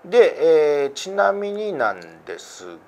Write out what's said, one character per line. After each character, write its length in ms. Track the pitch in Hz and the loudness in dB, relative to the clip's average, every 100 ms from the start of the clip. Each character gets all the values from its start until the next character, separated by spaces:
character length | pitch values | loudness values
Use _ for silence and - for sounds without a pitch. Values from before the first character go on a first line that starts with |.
で、 800 | 180 233 190 - 160 160 151 143 139 | 0 4 4 4 4 4 4 2 -2
え 0 | |
ー、 60 | |
ち 180 | 139 190 | -6 -8
な 200 | 196 196 | 0 0
み 200 | 202 208 | 0 -4
に 220 | 202 214 | -6 -6
な 180 | 156 113 | -2 -2
ん 100 | 92 85 80 82 | -4 -10 -18 -14
で 140 | 85 | -14
す 400 | - - 90 82 | -14 -18 -18 -18